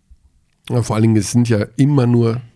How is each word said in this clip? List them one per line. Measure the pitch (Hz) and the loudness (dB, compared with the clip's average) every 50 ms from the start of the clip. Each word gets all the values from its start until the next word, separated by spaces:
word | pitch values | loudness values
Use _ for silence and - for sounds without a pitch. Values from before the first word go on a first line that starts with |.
| _ _ - _ _ _ _ _ _ _ _ _ - - | _ _ -20 _ _ _ _ _ _ _ _ _ -10 -6
Ja, | 123 120 | -4 -4
vor | 113 113 110 | -2 -2 0
allen | 110 113 | 0 2
Dingen, | 113 110 | 2 2
es | 107 98 - | 0 0 0
sind | - 123 120 117 | 0 0 0 0
ja | 113 104 107 - - | 0 -2 -2 -4 -2
immer | - 135 147 147 135 120 | 0 0 2 2 2 2
nur | 120 120 120 117 117 113 123 - - _ | 2 2 0 0 -2 -4 -6 -10 -16 _